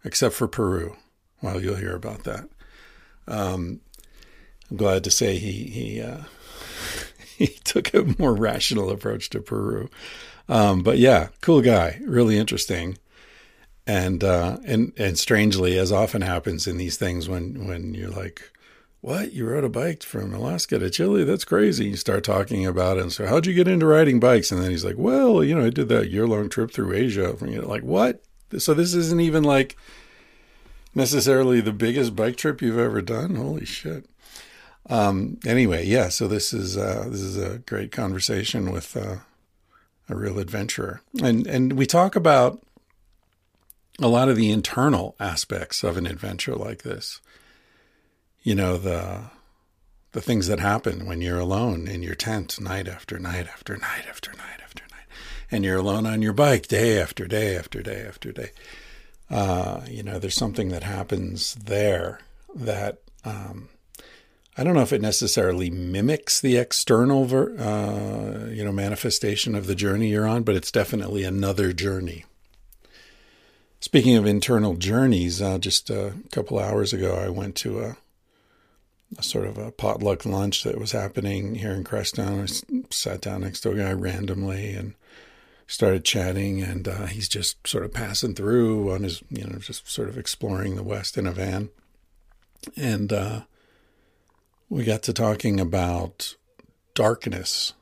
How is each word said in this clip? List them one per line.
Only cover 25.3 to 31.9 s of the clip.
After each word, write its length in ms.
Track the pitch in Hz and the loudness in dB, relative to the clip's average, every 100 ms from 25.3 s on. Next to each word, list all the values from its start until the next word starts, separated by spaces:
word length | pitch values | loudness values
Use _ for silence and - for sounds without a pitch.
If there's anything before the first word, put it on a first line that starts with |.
| 208 | 6
you 120 | 147 165 | 4 4
know, 100 | 117 | 2
I 60 | |
did 180 | 131 127 | 2 2
that 220 | 117 104 | 2 2
year-long 380 | 92 113 107 104 | 2 2 2 0
trip 200 | - 113 | -2 -4
through 240 | - 98 | -2 -2
Asia." 420 | 95 127 101 90 - | 0 0 0 -2 -2
And 100 | 110 | -6
you're 120 | 110 | -6
like, 180 | 117 110 | -6 -6
"What?" 400 | 123 170 247 240 _ - - - | -2 2 2 0 _ -20 -10 -6
So 160 | - 151 | 0 2
this 180 | 175 | 4
isn't 280 | 175 165 170 | 2 2 2
even, 220 | 170 156 | 4 4
like, 320 | 147 139 135 - - - - - - _ _ _ - - - | 4 4 2 -4 -20 -20 -20 -20 -20 _ _ _ -20 -20 -8
necessarily 680 | - 131 143 117 131 131 123 | 0 2 2 4 6 6 4
the 140 | 107 | 4
biggest 420 | 104 113 | 0 0